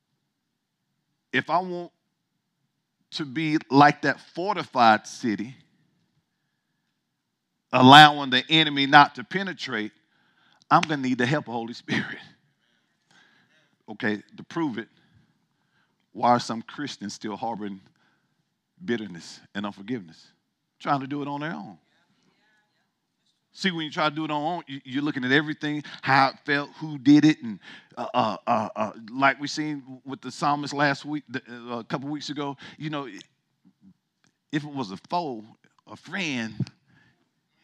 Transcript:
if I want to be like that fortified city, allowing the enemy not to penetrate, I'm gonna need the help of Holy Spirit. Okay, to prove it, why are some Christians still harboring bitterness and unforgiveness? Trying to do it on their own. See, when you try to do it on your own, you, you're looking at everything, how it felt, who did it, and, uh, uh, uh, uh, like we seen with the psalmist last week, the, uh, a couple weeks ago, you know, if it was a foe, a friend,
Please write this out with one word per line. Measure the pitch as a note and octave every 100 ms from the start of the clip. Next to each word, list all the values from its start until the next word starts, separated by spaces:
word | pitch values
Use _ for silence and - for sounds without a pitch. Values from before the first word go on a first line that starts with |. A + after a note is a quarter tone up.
| _ _ _ _ _ _ _ _ _ _ _ _ _
if | C3 -
I | E3
want | F#3 F3 F3 _ _ _ _ _ _ _ _ _ _ _ _
to | - D3
be | B2+ D#3+ D#3 -
like | C#3 D3 C#3+
that | C#3+ - -
fortified | - F#3+ F#3+ A#2+ C3 A#2 G#2+ -
city, | - A#2+ G2+ A2 C3+ _ _ _ _ _ _ _ _ _ _ _ _ _ _ _ _ _ _ _ _ _
allowing | B2+ B2+ C#3+ D3+ D3 C#3
the | B2 B2+
enemy | D#3+ D#3 C#3+ C#3
not | D3 C#3+ -
to | A2
penetrate, | F#3+ G3 - - A#2 G#2+ - _ _ _ _ _ _ _
I'm | D#3
gonna | D#3+ D3
need | B2+ B2
the | B2
help | D3 A2+
of |
Holy | A#2 A2+
Spirit. | A#2+ - - - - - _ _ _ _ _ _ _ _ _ _ _ _ _ _ _ -
Okay, | G#2 A2+ G#2 - G#2
to |
prove | - E3 D#3 A2+
it, | G#2+ _ _ _ _ _ _ _ _ _ _ _ _
why | G2 A#2+
are | A#2+
some | - A#2
Christians | - - C#3+ - G2+
still | - A2+ G2
harboring | A2+ G#2+ G#2 G2 - _ _ _ _ _ _ _ _ _
bitterness | F#2 A#2 G#2+ E2+ - - -
and | G2+ G#2
unforgiveness? | G2 G2+ B2 E2+ - - _ _ _ _ _
Trying | - C#3+
to | C3+
do | C#3+
it | C#3
on | C#3+
their | D3+
own. | - A#2 E2+ _ _ _ _ _ _ _ _ _ _ _ _ _ _ _ _ _
See, | - F#3+
when | E3+ D#3
you |
try | C3 D3+
to | D3
do | D#3
it |
on | D3+
your | D3+
own, | F3 D3
you, | C#3 C3+
you're | B2+
looking | D3 C#3 B2
at |
everything, | C#3 D3+ D3+ D3+ D3+ - -
how | - C#3 C3+
it | - -
felt, | C#3+ C#3+ -
who | D#3 D3
did | B2+ D3 D3+
it, | D3+
and, | A#2 F#2+ - - - -
uh, | A#2+
uh, | B2 A2 F#2+ -
uh, | A2+ G#2+ G#2+
uh, | G#2+ G#2+ A2
like | B2+ C#3 C3+
we | C#3+
seen | - D3+ D3 C3 C3 C3+
with | C3+
the | B2+
psalmist | - D#3 D3 C#3+
last | C#3 D3 C#3
week, | C#3+ D3+ -
the, | B2 A#2
uh, | A#2+ A#2+ A#2
a |
couple | A2 D#3 C#3
weeks | D3+ C3
ago, | C#3+ C#3+ C3+ - -
you | D3+
know, | D3+ C3+ G2 - _ _ _ _ _ F#3+ _ _ _ _ _ _
if | D3+
it | D3
was | C#3 G#2
a | G2 -
foe, | F3 D#3+ A2+ A2 - _ _ -
a | G#2+
friend, | - F#3 E3+ B2+ A2+ G#2+ - - _ _ _ _ _ _ _ _